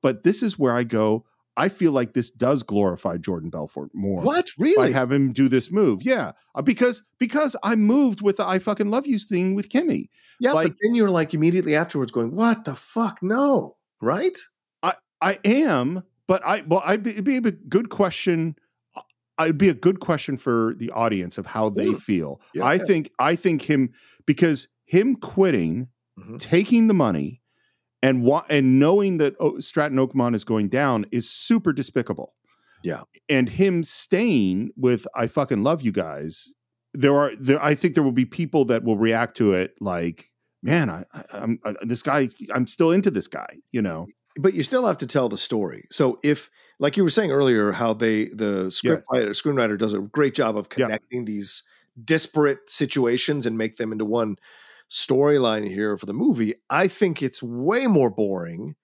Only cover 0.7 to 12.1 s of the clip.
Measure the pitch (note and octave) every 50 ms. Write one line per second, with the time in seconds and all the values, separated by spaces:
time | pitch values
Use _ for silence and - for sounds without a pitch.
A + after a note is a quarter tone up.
0.7 | A#2+ B2 B2 A2+ A#2 A2 A2 G#2+ G#2+ G#2+ - _ _ _ _ _ _ - C#3+ G3
1.7 | F#3+ - F#3 D#3+ C#3+ C3 B2 - - C3 A#2 - _ - B2 B2 D3 C3+ A#2 -
2.7 | G#2 G#2 G2+ F#2+ F2 - - F#2 F2 F2 D#2+ - F#2 E2+ D#2 E2 E2 D#2+ D2 -
3.7 | - - D2 - _ - G2 G2 G2 F2+ - A#3+ D4+ F4 F4 - - - F#3 D4+
4.7 | F#4 G#4+ - - B2 C3 B2+ B2 C#3 C#3+ C#3 C3+ A2+ B2 C3+ C3+ B2+ C3 - -
5.7 | E3+ G3+ G#3 D3 A2 F#2 - B3 C4 A3+ C3+ - - _ _ _ _ - D3 C4+
6.7 | A#3+ - B3 B3 A#3+ - _ _ _ _ B3 A#3 - D4 D4+ C#4 - - - G3+
7.7 | A#3 A3 G#3 G#3 A#3 C#4+ C#4+ B3+ G3+ - G#3 G3+ G3 G3+ G3+ F3+ F#3 F#3 F#3 A3
8.7 | G#3 G3+ G#3 G3+ G#3+ C4 C#4 C#4+ B3+ G3+ - - G#3 F3 F3+ F#3+ F#3+ G3+ G3+ -
9.7 | - B3+ F4+ E4 - E2 - - _ _ _ _ _ _ A#3+ B3 C#4+ D#3+ D#3+ E3
10.7 | - _ - A3 A#3+ A#3+ G#3+ G3 F#3 E3+ D#3+ D3+ - D#3 D3+ E3+ F3 F#3 F3+ D#3
11.7 | D3 D3+ E3 E3+ - D3 B2+ A2+